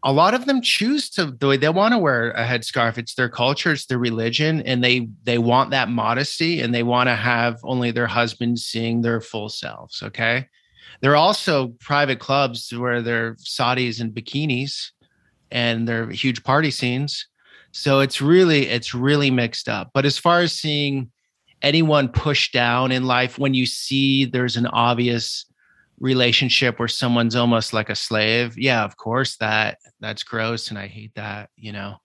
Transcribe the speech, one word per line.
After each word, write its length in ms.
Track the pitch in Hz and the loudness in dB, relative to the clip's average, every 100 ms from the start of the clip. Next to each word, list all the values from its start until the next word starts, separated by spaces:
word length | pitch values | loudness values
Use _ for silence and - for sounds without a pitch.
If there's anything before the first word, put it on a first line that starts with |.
A 100 | 135 | 2
lot 220 | 139 175 240 | 4 4 4
of 100 | 254 | 2
them 160 | 269 | 0
choose 480 | 240 - 214 294 - | 2 0 0 -2 -4
to, 160 | - 160 | -4 -4
the 220 | 123 139 | 0 2
way 100 | 135 | 4
they 100 | 151 | 2
wanna 280 | 170 214 240 | 2 2 4
wear 320 | 165 127 117 | 2 0 0
a 140 | 113 117 | -2 0
headscarf. 540 | 123 113 - 117 117 | -2 -2 0 0 0
It's 160 | 117 - | -8 -2
their 140 | 123 | -2
culture, 420 | - 123 143 - | 0 0 0 0
it's 160 | 143 - | -2 -2
their 100 | 127 | -2
religion, 640 | 120 113 113 120 151 160 | -2 -2 -2 0 0 0
and 220 | 135 127 | -2 0
they, 260 | 123 123 117 107 | 2 2 0 -8
they 160 | - 120 | -2 0
want 320 | 117 123 131 | 4 4 2
that 180 | 131 117 | 0 0
modesty, 720 | 117 110 120 147 - 165 170 | 0 0 0 -2 -2 -2 -2
and 100 | 117 | -2
they 100 | 120 | 0
wanna 320 | 120 123 123 117 | 0 2 2 2
have 420 | 117 120 120 117 | 0 0 0 -2
only 260 | - 127 120 | -4 -2 -2
their 160 | 117 117 | -2 -2
husbands 580 | 113 117 - 120 120 | 0 -2 -2 -2 -2
seeing 380 | - 117 117 117 | -4 -4 -2 -2
their 180 | 117 117 | 0 -2
full 300 | 110 113 107 | -4 -8 -8
selves, 540 | - - 53 - - | -10 -10 -12 -16 -12
okay? 440 | 98 - 113 123 131 _ _ _ - - | -12 -4 0 0 -4 _ _ _ -20 -2
There 100 | 135 | 4
are 60 | 147 | 6
also 520 | 170 208 - 151 127 117 | 4 2 0 0 0 -8
private 400 | - 143 143 127 | -2 0 2 -2
clubs 520 | - 139 139 117 - | 0 0 0 -2 -10
where 300 | 120 123 120 | -6 -2 -2
they're 320 | 117 117 113 113 | -2 -2 -4 -8
Saudis 640 | - - 123 127 123 113 | -12 -2 0 0 -2 -4
in 140 | 117 | -6
bikinis, 800 | 107 113 139 151 123 139 - - _ _ _ _ _ _ | -8 -8 -4 -2 -2 -4 -8 -14 _ _ _ _ _ _
and 380 | 120 120 117 117 | -4 -2 0 -2
they're 240 | 113 113 | -2 -4
huge 320 | 101 135 120 | -4 -2 -2
party 260 | - 135 160 | 0 2 2
scenes. 580 | 127 123 123 143 - - _ _ - _ | -2 -2 -2 -4 -6 -12 _ _ -20 _
So 280 | - - 135 | -6 2 4
it's 200 | 135 - | 2 0
really, 460 | 139 175 185 151 135 | 4 6 6 4 2
it's 260 | 120 - | -2 -4
really 380 | 123 131 147 143 | -2 2 2 4
mixed 360 | 127 117 - - | 2 0 -4 -6
up. 220 | 107 - 139 | -6 -2 0
But 100 | 139 | 0
as 140 | 139 | 2
far 220 | 175 175 | 2 4
as 120 | 170 | 2
seeing 580 | - 156 147 143 139 123 _ _ _ _ _ | -2 -2 -2 0 -2 -6 _ _ _ _ _
anyone 440 | 139 156 160 151 131 | 2 4 4 4 2
pushed 460 | - 156 139 - | 0 0 0 0
down 380 | 127 120 120 131 | 0 2 2 0
in 120 | 127 127 | 0 2
life, 340 | 123 127 - | 2 0 0
when 160 | 135 131 | 0 2
you 100 | 123 | 0
see 600 | - - 135 135 135 131 | -4 -4 0 2 4 2
there's 320 | 127 123 117 | 0 0 0
an 100 | 120 | 0
obvious 800 | - 120 120 123 120 - - - _ _ _ _ _ | 2 2 2 2 0 -4 -8 -12 _ _ _ _ _
relationship 800 | 127 131 123 120 127 - 127 117 | 0 2 4 2 2 2 0 0
where 100 | 117 | -4
someone's 480 | - 127 120 117 120 | -2 0 2 2 2
almost 380 | 120 117 110 | 2 2 0
like 160 | 110 107 | -4 -4
a 60 | 107 | -4
slave, 600 | - 110 107 117 120 113 | -2 0 2 0 -2 -2
yeah, 240 | 131 120 | 0 0
of 120 | 104 - | -2 -6
course 380 | - 117 131 - | -6 -2 -2 -4
that, 420 | 107 107 107 - _ _ | -2 0 -2 -4 _ _
that's 220 | 107 104 | -12 -12
gross, 480 | - 117 113 117 - | -10 -6 -4 -4 -6
and 80 | 107 | -10
I 80 | 98 | -12
hate 300 | 98 107 - | -16 -18 -14
that, 340 | 104 104 104 _ | -12 -12 -14 _
you 160 | 110 | -16
know. 240 | 104 98 98 | -12 -12 -14